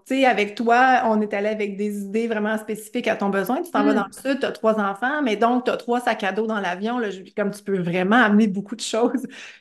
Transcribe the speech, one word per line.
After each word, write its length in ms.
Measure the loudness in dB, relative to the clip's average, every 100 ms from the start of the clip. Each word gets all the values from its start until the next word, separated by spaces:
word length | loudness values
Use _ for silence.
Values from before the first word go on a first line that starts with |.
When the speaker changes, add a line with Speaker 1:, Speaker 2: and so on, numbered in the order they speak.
| -4
Speaker 1:
tu 80 |
sais, 100 | 2
avec 300 | 4 2 0
toi, 480 | -2 2 4 6 4 2
on 120 | 0
est 140 | 0
allé 140 | -2 -2
avec 280 | -2 -4 -4
des 280 | -4 -6
idées 220 | -4 -2 -2
vraiment 300 | -2 -2 -2
spécifiques 500 | -4 -8 -6 -4 -2
à 100 | 0
ton 120 | 0
besoin. 320 | 0 0 -2
Tu 100 | -2
t'en 140 | 0
vas 80 | 2
Speaker 2:
Mm. 40 | 2
Speaker 1:
dans 100 | -2
le 60 | -4 -4
sud, 100 | -2
t'as 100 | -2
trois 280 | 0 0 2
enfants, 400 | -2 -2 -4 -2
mais 140 | 0 2
donc, 300 | 2 2 0
t'as 100 | -2
trois 240 | -2 -2
sacs 240 | 0 -2
à 80 | -2
dos 140 | -2 -2
dans 120 | -2
l'avion. 380 | -4 -4 -4 -4
Là, 120 | -4
je, 100 | -6 -8 -4
comme 140 | -4
tu 120 | -4
peux 160 | -4 -2
vraiment 380 | 0 0 4 4
amener 300 | 6 6 4
beaucoup 300 | 0 -8 -10
de 40 |
choses. 460 | -4 0 0 0 -6 -12 -20 2